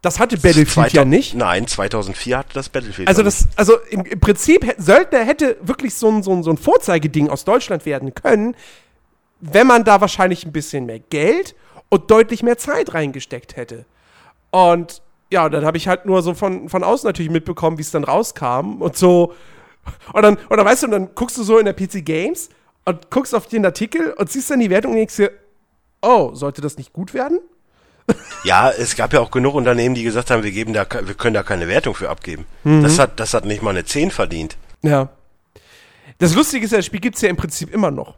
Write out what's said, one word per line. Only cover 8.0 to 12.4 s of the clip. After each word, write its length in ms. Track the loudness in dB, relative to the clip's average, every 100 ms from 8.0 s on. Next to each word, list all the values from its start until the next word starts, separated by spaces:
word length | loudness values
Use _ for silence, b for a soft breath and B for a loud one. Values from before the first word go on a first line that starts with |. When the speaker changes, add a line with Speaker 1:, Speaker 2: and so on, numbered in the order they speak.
| -8
Speaker 1:
können, 400 | -12 -2 0 0 -8 b b b b _ _ _ _
wenn 260 | 0 4 6
man 160 | 6
da 180 | 6 4
wahrscheinlich 440 | 4 0 0 0 -6
ein 60 |
bisschen 340 | -8 -6 -8 -8
mehr 140 | -12
Geld 560 | _ -2 0 0 -2 -12 b b _
und 240 | -2 4
deutlich 320 | 4 4 0